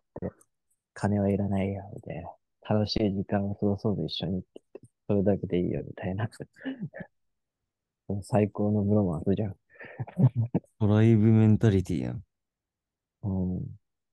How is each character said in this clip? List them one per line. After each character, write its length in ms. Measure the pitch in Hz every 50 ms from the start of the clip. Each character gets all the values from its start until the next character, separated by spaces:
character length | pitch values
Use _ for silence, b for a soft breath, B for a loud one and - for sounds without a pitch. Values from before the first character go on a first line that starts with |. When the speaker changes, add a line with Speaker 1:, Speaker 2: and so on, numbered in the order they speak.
| _ _ - -
Speaker 1:
言 100 | - -
っ 20 |
て、 60 | - _ _ _ _ _ _ _ _ _ _ _ -
「金 240 | - - 98 101 104
は 120 | 98 101
い 60 | 98
ら 120 | 95 101 98
な 160 | 98 95 95
い 80 | 98
よ」 180 | 98 95 95 104 -
み 60 | -
た 100 | - -
い 100 | - -
な。 80 | 90 - - _ _ _ _ _ - -
「楽 180 | 107 107 104
し 100 | - - - 110
い 80 | 101 95
時 100 | 98 92
間 260 | - 104 101 98 101
を 40 | 101
過 100 | - 104
ご 120 | 101 98 101
そ 120 | - 110
う 60 | 95
ぜ、 80 | 87 78
一 60 | -
緒 160 | - - -
に」 120 | 82 95 92
っ 20 |
て 40 | - _ -
言 80 | -
っ 40 | _ _ - - -
て、 40 | - _ _ _ -
「そ 60 | 104
れ 100 | 101 92
だ 120 | 101 98 -
け 80 | -
で 120 | 95 87 90
い 80 | 87
い 40 | 82
よ」 100 | - 69 -
み 60 | - -
た 120 | - -
い 80 | 92 95
な。 140 | 101 113 -
<laughs> 800 | - - - - _ - - 269 269 240 190 - - - - - _ _ _ _ _ _ _ _ _ _ _ _ _ _ _ _ _ _ _ - 98 101
最 280 | - - - 104 107 104
高 200 | - 104 104 104
の 140 | 107 107 101
ブ 100 | 101 104
ロ 100 | 107 101
マ 140 | 87 78 82
ン 60 | -
ス 100 | 101 95
じ 80 | 98
ゃ 60 | 110 98
ん。 80 | - - _ B B B B B B B
<laughs> 640 | 117 - - - 151 120 - 120 113 - - - - _ _ -
Speaker 2:
ト 80 | 110
ラ 160 | 101 104 107
イ 140 | 110 113 113
ブ 160 | 107 107 113
メ 140 | 110 110 110
ン 120 | 110 107 -
タ 120 | 117 110
リ 120 | 98 95
テ 120 | 90 - 87
ィ 80 | 67
や 100 | 62 62
ん。 100 | 60 - - _ _ _ _ _ _ _ _ _ _ _ _ _ _ _ _ _ _ _
Speaker 1:
う 60 | - 98
ん。 500 | 95 95 90 92 92 87 - 101 101 - _ _ _ _ _ _